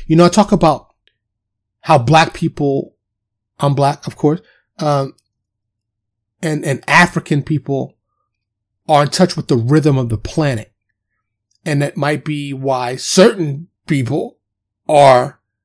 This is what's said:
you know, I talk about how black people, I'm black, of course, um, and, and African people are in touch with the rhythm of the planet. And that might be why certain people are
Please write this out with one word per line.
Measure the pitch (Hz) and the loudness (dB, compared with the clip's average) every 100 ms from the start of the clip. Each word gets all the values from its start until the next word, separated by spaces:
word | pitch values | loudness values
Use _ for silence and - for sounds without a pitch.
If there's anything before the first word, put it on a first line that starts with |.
| - | 0
you | 160 | 4
know, | |
I | 175 | 4
talk | 214 202 | 2 2
about | 185 160 135 _ _ _ _ _ _ _ _ _ _ | 2 2 0 _ _ _ _ _ _ _ _ _ _
how | - 147 | 0 2
black | 117 160 165 | 4 2 2
people, | - 160 - 143 139 - _ _ _ _ _ _ - | -2 -6 -4 -4 -4 -6 _ _ _ _ _ _ -4
I'm | 143 | -2
black, | 139 139 143 - | 0 0 -2 -10
of | - | -2
course, | 151 - _ _ _ - | -2 -2 _ _ _ -6
um, | 151 143 135 - _ _ _ _ _ _ _ _ _ _ _ _ | -2 -2 -4 -10 _ _ _ _ _ _ _ _ _ _ _ _
and, | 165 151 | -6 -4
and | 156 123 - | -4 -6 0
African | 156 175 - - 147 | 2 2 -2 -4 -4
people | - 151 - 135 135 _ _ _ _ _ _ _ _ _ - | -2 -6 -4 -6 -8 _ _ _ _ _ _ _ _ _ 0
are | 147 | 0
in | 143 | 2
touch | - 180 - | 0 0 0
with | - | -2
the | 131 | -2
rhythm | 120 151 147 131 | 2 2 2 0
of | 120 | -2
the | 107 | -6
planet. | - - 147 113 - _ _ _ _ _ _ _ _ _ 165 | -6 -4 -4 -4 -10 _ _ _ _ _ _ _ _ _ -4
And | 143 | -2
that | 143 139 | -4 -4
might | 143 151 | -4 -4
be | 156 147 143 | -6 -8 -8
why | 135 135 127 123 131 | -6 -4 -4 -4 -8
certain | - 185 220 202 151 139 170 _ - | -2 2 2 2 -6 -8 -12 _ -4
people | 143 120 151 254 _ _ _ _ _ - | -2 -2 -4 -8 _ _ _ _ _ 0
are | 147 139 123 135 - _ _ | 6 6 6 2 -10 _ _